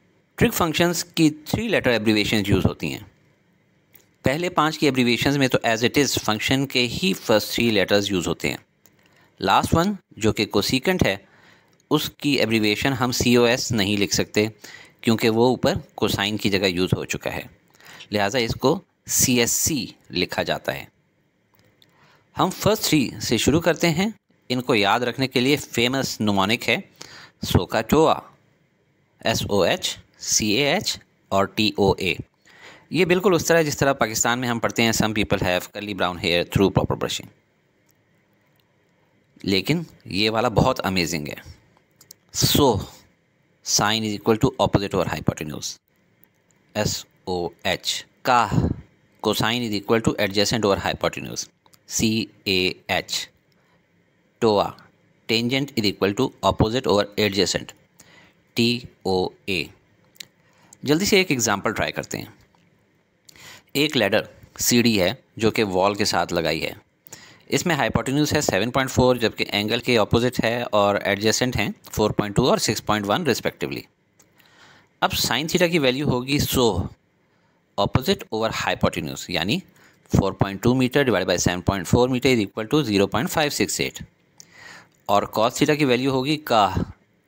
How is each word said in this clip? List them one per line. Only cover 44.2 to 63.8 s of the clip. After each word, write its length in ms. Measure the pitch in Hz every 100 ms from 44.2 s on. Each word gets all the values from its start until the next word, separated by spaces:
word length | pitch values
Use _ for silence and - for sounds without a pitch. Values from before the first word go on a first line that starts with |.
equal 240 | - 110
to 60 | 127 -
opposite 340 | 98 - 101
over 200 | 95 82
hypotenuse, 640 | 78 - - 76 65 - - _ _ _ _ _ _ _ _ _ 107
एस 300 | 101 - - _ -
ओ 220 | 90 87 - 95
एच। 400 | 87 - - - _
का 260 | - 123 104 - - - - _ _ _ 107
cosine 420 | 101 107 120 117
is 120 | 101
equal 260 | - 113 -
to 200 | - 101
adjacent 360 | 101 101 120
over 220 | 104 95 90
hypotenuse, 640 | 78 85 - 76 - - _ _ _ _
सी 400 | - 110 110 - _ -
ए 340 | 92 92 - -
एच। 400 | 90 - - - _ _ _ _ _ _ _ _ _ _ -
टोआ, 360 | 117 101 85 - - _ _ _ -
tangent 480 | 113 120 135 143 -
is 60 |
equal 300 | 104 - 95 104
to 100 | 131 -
opposite 420 | 98 - 110 127 80
over 180 | 101 101 -
adjacent, 540 | 104 98 85 - - - _ _ - - _ _ _ -
टी 320 | 117 120 - _ 95
ओ 220 | 92 90 - -
ए। 220 | 90 69 - _ _ _ _ - _ _ _ _ -
जल्दी 220 | 127 156 202
से 140 | 196
एक 100 | 180
एग्जांपल 420 | 131 110 98 113
ट्राई 200 | 104 78
करते 260 | - - 53
हैं। 160 | 53 - _ _ _ _ _ _ _ _ - - - - _
एक 200 | 143